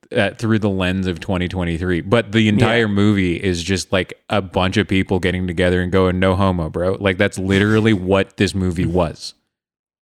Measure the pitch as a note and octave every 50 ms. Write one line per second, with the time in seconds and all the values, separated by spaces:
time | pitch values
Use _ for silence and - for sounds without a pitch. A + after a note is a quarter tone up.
0 | _ - - A2+ G2+ F#2+ - - - G#2+ A2 G#2+ G2+ G#2 F#2+ F#2+ F#2 F2+ F#2 F#2+
1 | F#2 F#2 F2 D#2+ - - G2 F2 F2+ F2 F2+ F#2 F2 E2+ E2+ E2 F#2 F2+ F2+ E2
2 | D2+ G2 A2+ A#2 A2+ G#2+ G2+ A2+ A2 G#2+ G#2 G#2 A#2+ A2 A#2 A#2+ A2+ G#2 G2+ G2+
3 | G2+ G#2+ G#2+ G2 F#2 F2+ E2 - - G2 F2+ E2+ E2 F2+ G2 F2+ - - - F#2+
4 | F2 - - _ _ - A2 G#2 F#2+ F#2 - G2 F2+ F#2+ F2+ A2+ F#2 - G2+ F#2+
5 | F#2 - G2 F2+ - F#2 F2 F2+ F#2 F2+ E2+ E2 F2+ F2+ F2+ F2+ F2+ F2+ F2 F#2+
6 | F#2+ F#2 F2+ F#2 F#2 F#2+ F#2 F#2+ G2+ F#2+ F2+ F2 D#2+ D#2 C#2+ E2+ F2 F#2 G2 -
7 | G2+ G2 F#2 F#2 G2+ G2 - - F#2 F#2+ G2 G2 G2+ G#2 A2 A2 G#2+ A2+ A2 F2+
8 | F#2 F2+ G2 G2 G2 - - - G#2 F2+ - G2 F#2 F#2 E2+ E2+ F2 E2 E2+ F2+
9 | F2 D#2+ D#2+ - - - - _ _ _ _ _ _ _ _ _ _ _ _ _